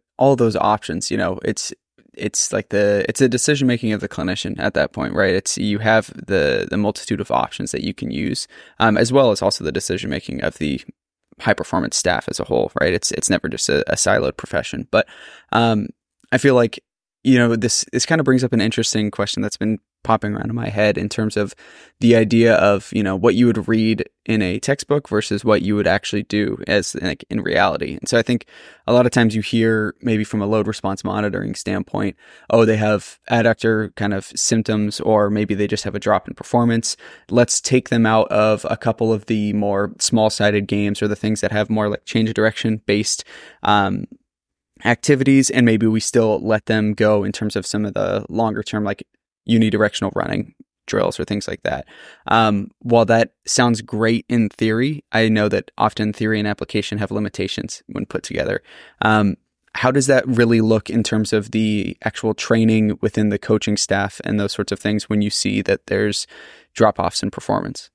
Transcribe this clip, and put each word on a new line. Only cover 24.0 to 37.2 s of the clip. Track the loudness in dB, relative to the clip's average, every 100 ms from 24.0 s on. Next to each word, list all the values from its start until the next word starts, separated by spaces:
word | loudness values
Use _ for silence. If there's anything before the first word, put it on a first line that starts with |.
| -4 _ -4
in | 0
a | 0 -2
textbook | -2 -4 -2 -4 -2
versus | -4 -2 -2
what | 2 2
you | 2 0
would | 2
actually | 0 -2 -6
do | -2 -2 -2 -4 -2
as, | 0 0 -4
like, | -6 -6 -6
in | -6
reality. | -2 2 2 0 -6 -8
And | -2
so | 0
I |
think | 0 -2 -4 -20 -20 -10 0
a |
lot | 2 4
of |
times | 4 2 2
you |
hear | -2 0 2 0 -2 -4
maybe | -2 -2
from | -2 -4
a | -2
load | 0 -2
response | -4 -6 -6
monitoring | -4 -4 -2 -4 -6
standpoint, | -6 -4 -4 -4 -4 -4 -6 -16 -20 0
"Oh, | 4
they | 4 4
have | 2 0 -4 -16 -2
adductor | 0 2 2 0 0 -2 -4
kind | -4
of | -4 -6 -6
symptoms, | -2 0 0 0 -2 -2
or | 2 2 4
maybe | 0 -2
they | -2 -2
just | -4
have | -6 -4
a |
drop | 0 0 0
in |
performance. | -16 -2 0 2 0 -2 -8 -12 -20